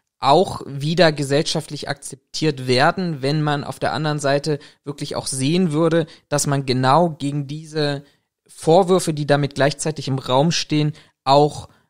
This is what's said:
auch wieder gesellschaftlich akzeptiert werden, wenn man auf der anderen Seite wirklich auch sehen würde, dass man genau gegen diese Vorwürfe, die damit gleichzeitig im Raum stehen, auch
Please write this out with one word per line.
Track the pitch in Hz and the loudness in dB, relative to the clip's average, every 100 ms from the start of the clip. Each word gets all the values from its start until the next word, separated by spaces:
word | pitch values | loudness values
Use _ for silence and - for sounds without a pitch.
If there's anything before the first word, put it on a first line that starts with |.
| _ _ | _ _
auch | 131 156 190 - - | 4 4 2 -4 -12
wieder | 139 147 170 165 | -6 -2 4 4
gesellschaftlich | 147 135 143 165 160 - 147 - | 2 0 0 0 -4 -6 -10 -10
akzeptiert | 143 - - _ - 156 131 127 | -10 -12 -18 _ -4 -4 -2 0
werden, | 123 156 190 180 139 | 2 2 2 -4 -4
wenn | 135 156 | -2 0
man | 151 143 | 0 -2
auf | - - | -6 -6
der | 113 | -4
anderen | 123 156 147 | -2 -2 -2
Seite | 135 143 156 143 - _ | 0 0 -2 -6 -8 _
wirklich | 143 147 143 - | -14 -10 -8 -8
auch | - | -6
sehen | 131 135 175 180 | -2 0 2 0
würde, | 147 165 165 156 - _ | 2 2 0 -2 -8 _
dass | 147 147 | -4 -2
man | 139 131 | -2 -2
genau | 127 131 151 175 | 0 4 4 2
gegen | 147 143 147 135 | -2 -6 -6 -6
diese | 151 160 156 147 143 - _ _ _ _ | -10 -8 -4 -4 -4 -10 _ _ _ _
Vorwürfe, | - 156 175 180 185 170 | -4 4 4 4 2 0
die | 147 147 | -2 0
damit | 143 139 | 0 0
gleichzeitig | - 139 - 156 147 135 | 0 -2 -2 -6 -6 -4
im | 131 | -4
Raum | - 131 165 | 0 2 2
stehen, | - - 151 151 - _ _ | 0 -2 0 0 -4 _ _
auch | - 143 147 - - _ | 4 4 4 0 -18 _